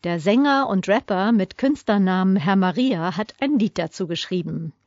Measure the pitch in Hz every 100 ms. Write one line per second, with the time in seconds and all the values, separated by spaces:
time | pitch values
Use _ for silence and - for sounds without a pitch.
0 | 175 170 160 233 285 277 269 190 185 196
1 | - 190 202 233 185 - 269 285 - 202
2 | 185 185 190 190 151 196 185 165 262 180
3 | 170 180 214 - 277 294 208 - 165 -
4 | 180 165 - 185 160 160 160 -